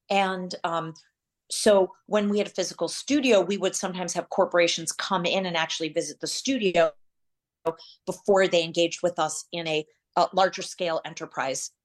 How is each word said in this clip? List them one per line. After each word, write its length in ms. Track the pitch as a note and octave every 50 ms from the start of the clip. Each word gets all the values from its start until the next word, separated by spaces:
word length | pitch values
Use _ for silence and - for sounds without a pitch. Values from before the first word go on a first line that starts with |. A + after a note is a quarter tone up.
| _ -
And, 460 | G3+ G3 G3 F#3+ F#3+ F#3 F#3 F3+ F3 - -
um, 300 | E3 E3 E3 D#3+ D#3+ D#3+ - _ _ _ _ _ _ _ _ _ -
so 420 | - - - A3 G#3 G3 F#3 F#3 - _ _
when 240 | - G3 G#3+ G#3 G#3
we 80 | G3+ G#3
had 80 | F#3+
a 40 | F3
physical 380 | - - F3+ - - - E3+ E3
studio, 520 | - - - - C4+ D4 C4 C4 A3 F#3+
we 180 | F3+ E3 G3+ G3
would 160 | F3+ F#3 F3
sometimes 400 | - - F#3 F3+ F3+ F3+ E3+ -
have 160 | F3 E3 -
corporations 640 | - - F#3 F3 - F3 E3+ E3+ - F3 E3 - -
come 340 | - - - G3 F#3 F3
in 180 | E3 C#3 F#3+ F#3+
and 120 | F3+ E3+
actually 340 | E3 D#3+ E3 - - E3 D#3
visit 300 | D3+ E3+ D#3 D3 D3 -
the 80 | - D3+
studio 640 | - - - B3+ C4+ B3+ G#3 F#3 E3 E3+ E3 D#3+ - _ _ _ _ _ _ _ _ _ _ _ _ _ - E3 E3 - - - - _ _
before 400 | - F3+ - - - G3 F#3+ F#3+
they 160 | F3+ F3+ E3+ E3
engaged 400 | E3 D#3+ E3+ E3+ E3 - - -
with 160 | F3 F3 -
us 260 | D#3+ D3+ - - - _ -
in 140 | E3+ E3
a, 180 | D#3+ D#3 D3+ D3+ _ _ _ _ _ -
a 120 | - E3+ - -
larger 300 | F#3 F#3+ F3+ - - F3
scale 400 | - - - F#3 E3+ D#3+ - -
enterprise 680 | D3+ D#3+ - D#3+ - - - B2+ C3+ C3 - - - _ _ _